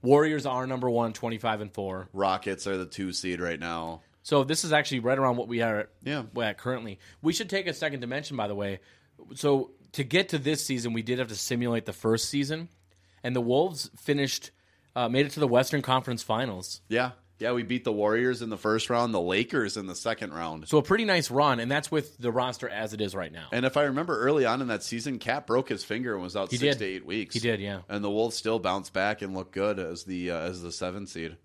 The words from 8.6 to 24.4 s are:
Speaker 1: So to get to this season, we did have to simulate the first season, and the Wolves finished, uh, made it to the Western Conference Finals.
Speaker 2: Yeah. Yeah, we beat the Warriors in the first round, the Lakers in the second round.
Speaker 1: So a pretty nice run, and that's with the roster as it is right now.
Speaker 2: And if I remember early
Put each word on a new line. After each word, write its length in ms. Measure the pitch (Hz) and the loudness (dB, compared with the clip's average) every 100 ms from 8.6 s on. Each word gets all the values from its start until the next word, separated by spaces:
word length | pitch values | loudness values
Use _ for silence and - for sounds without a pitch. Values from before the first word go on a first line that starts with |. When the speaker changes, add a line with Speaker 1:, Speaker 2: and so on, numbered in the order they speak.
| 101 95 _ _ _ - - 131 | -4 -6 _ _ _ -20 -18 0
Speaker 1:
So 360 | 147 139 - - - | 4 4 2 -10 -10
to 100 | - | -6
get 260 | 127 175 185 | 0 2 2
to 80 | 156 | 0
this 260 | 139 147 | 0 -2
season, 300 | - 131 117 | -2 -2 -2
we 80 | 113 | -2
did 160 | 113 123 | -2 -2
have 80 | 117 | -2
to 60 | 104 | -6
simulate 500 | - 120 120 117 107 | -2 0 2 0 -2
the 80 | |
first 340 | - 113 113 - | -2 2 2 2
season, 400 | 143 139 160 170 _ _ _ _ _ | 0 0 -4 -8 _ _ _ _ _
and 120 | 123 123 | -2 0
the 60 | |
Wolves 500 | 117 131 185 151 - - | 4 4 4 -2 -10 -8
finished, 520 | - 143 135 - - _ _ _ _ 123 | 0 0 2 -2 -8 _ _ _ _ -2
uh, 140 | 117 | 2
made 180 | 131 143 | 2 2
it 60 | |
to 60 | 151 | 2
the 80 | 139 | 6
Western 340 | 120 131 147 | 6 6 0
Conference 400 | 127 131 127 117 | 2 2 2 -6
Finals. 580 | - 110 127 92 92 - _ | 0 0 0 -6 -10 -14 _
Speaker 2:
Yeah. 220 | 113 123 117 _ _ | 0 0 -4 _ _
Yeah, 140 | 113 | 0
we 120 | 123 | 0
beat 200 | 107 123 | 0 -2
the 80 | 120 | 0
Warriors 500 | 104 104 113 127 120 | 2 4 4 2 0
in 80 | 113 | -4
the 80 | 104 | -2
first 320 | 107 110 - | 2 2 2
round, 240 | 120 120 | 2 2
the 60 | 104 | 2
Lakers 540 | 87 95 120 147 104 110 | 2 2 2 0 0 -4
in 80 | 95 | -8
the 60 | 87 | -4
second 380 | 113 110 101 | -4 -4 -6
round. 340 | 78 82 80 80 | -6 -6 -8 2
Speaker 1:
So 80 | 151 | 2
a 40 | |
pretty 220 | - 208 214 | 4 2 4
nice 240 | 180 - | 2 2
run, 300 | 123 147 120 | 4 4 4
and 100 | 117 | 0
that's 220 | 143 - | -2 0
with 260 | 156 143 - | -2 -2 -4
the 140 | 120 | -2
roster 360 | 117 127 120 - | 0 -2 -4 -6
as 260 | 104 110 | -4 -6
it 80 | 107 | -2
is 120 | 101 | -2
right 180 | 95 82 | -2 -8
now. 160 | 82 76 | -10 -4
Speaker 2:
And 140 | 117 127 | 0 2
if 100 | 147 | 2
I 60 | |
remember 340 | 143 135 170 123 | 2 0 -2 2
early 280 | 123 151 | 4 4